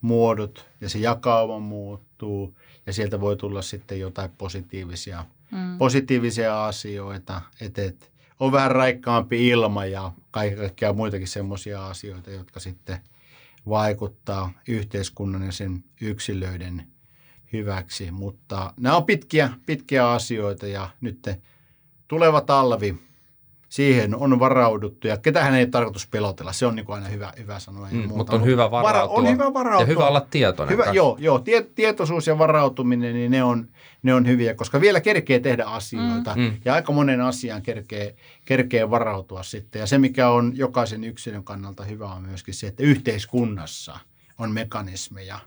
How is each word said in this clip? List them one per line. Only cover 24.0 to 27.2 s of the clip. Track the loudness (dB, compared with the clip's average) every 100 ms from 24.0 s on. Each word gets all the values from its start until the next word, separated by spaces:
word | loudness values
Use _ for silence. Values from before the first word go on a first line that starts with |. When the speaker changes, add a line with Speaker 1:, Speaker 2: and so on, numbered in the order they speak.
| 4
Speaker 1:
on | 0 2 4
varauduttu | 6 6 4 2 -4 -4 -2
ja | 0
ketähän | 2 4 4
ei | 4 4
tarkoitus | 2 0 -4 -6
pelotella. | -2 -2 -4 -8
Se | -2 0
on | -2
niinku | -8
aina | -10 -8
hyvä, | -10